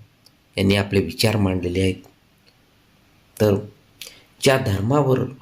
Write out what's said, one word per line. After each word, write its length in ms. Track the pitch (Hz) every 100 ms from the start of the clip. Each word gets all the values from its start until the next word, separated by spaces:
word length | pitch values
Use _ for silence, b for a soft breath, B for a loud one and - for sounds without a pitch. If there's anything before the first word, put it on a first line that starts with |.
| - _ _ _ _ -
यांनी 180 | 98 101
आपले 240 | 95 98
विचार 360 | 82 - 110 107
मांडलेले 440 | 95 92 90 90
आहेत. 140 | 95 92 - _ _ _ _ _ _ _ _ _ _ _ _ -
तर 140 | 107 98 - - _ _ B B B -
ज्या 180 | 139 131
धर्मावर 640 | 127 95 107 147 131 127 - -